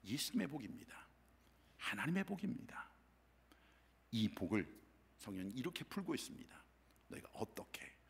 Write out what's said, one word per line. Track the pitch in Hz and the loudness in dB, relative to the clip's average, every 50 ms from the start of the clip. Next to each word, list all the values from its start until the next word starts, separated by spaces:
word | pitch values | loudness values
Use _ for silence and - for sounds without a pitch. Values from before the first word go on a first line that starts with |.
| - | 0
예수님의 | 95 117 147 - - - 247 190 - | 0 0 0 0 2 4 4 4 4
복입니다. | 151 147 104 95 - - - - - - - - - - - - - - - - - - - - - | 0 -2 -4 -4 -6 -8 -12 -14 -14 -16 -16 -18 -20 -20 -20 -20 -20 -20 -20 -20 -20 -20 -20 -20 -12
하나님의 | - - - - - - 143 175 190 196 | -4 -2 -2 0 2 4 4 6 4 4
복입니다. | 185 202 175 - - - - - - - - - - - - - - - - - - - - - - - - - - - - - - - - - - | 2 0 0 2 0 0 -2 -4 -8 -8 -10 -10 -10 -12 -20 -20 -20 -20 -20 -20 -20 -20 -20 -20 -20 -20 -20 -20 -20 -20 -20 -20 -20 -20 -20 -8 0
이 | - 113 110 104 | 6 6 6 6
복을 | - - 98 82 107 104 82 - - - - - - - - - - - | 6 2 2 4 4 4 4 2 -6 -16 -18 -20 -20 -20 -20 -20 -20 -14
성경은 | - 104 98 92 92 98 | -8 -6 -4 -2 -2 -2
이렇게 | 107 131 123 180 175 - - | -2 -2 -4 -2 -4 -4 -8
풀고 | - - 202 185 165 151 | -4 -4 -4 -2 0 -2
있습니다. | - - - - - - - - - - - - - - - - - - - | -2 -2 -6 -8 -12 -12 -14 -16 -20 -20 -20 -20 -20 -20 -20 -20 -20 -14 -12
너희가 | - - - - - | -12 -10 -10 -12 -4
어떻게? | - 110 - - - - - - - - - - - - | -4 -4 -4 -4 -12 -10 -10 -10 -12 -12 -12 -16 -20 -20